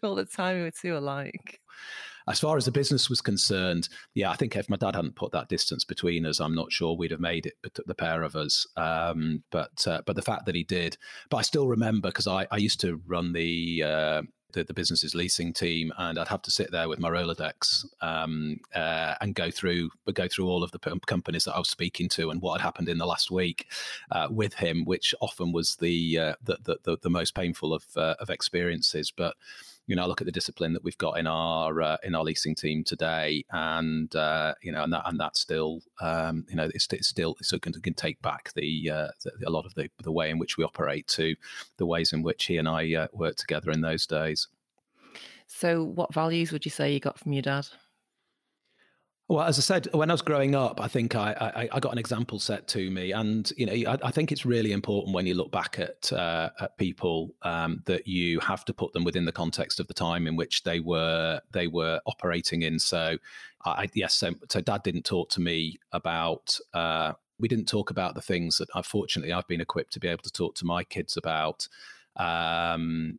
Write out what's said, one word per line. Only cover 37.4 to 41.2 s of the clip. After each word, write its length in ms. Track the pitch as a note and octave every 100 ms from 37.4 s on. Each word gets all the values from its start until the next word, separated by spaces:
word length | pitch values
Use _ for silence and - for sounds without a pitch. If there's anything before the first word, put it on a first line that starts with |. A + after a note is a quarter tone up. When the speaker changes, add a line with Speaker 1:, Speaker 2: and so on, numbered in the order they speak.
Speaker 2:
so 180 | - E2+
can, 140 | E2+
can 200 | - F2+
take 280 | - D#2+ D#2
back 320 | - D2 - -
the, 340 | D2+ D#2 D#2
uh, 180 | D#2 D2+ -
the, 80 | - - D#2+
a 40 |
lot 160 | D#2+ F2+
of 80 | D#2
the, 140 | D2+ -
the 100 | E2+
way 180 | D#2+ D#2
in 100 | D#2+
which 180 | - -
we 60 |
operate 440 | D#2 - D2 D2 -
to 280 | -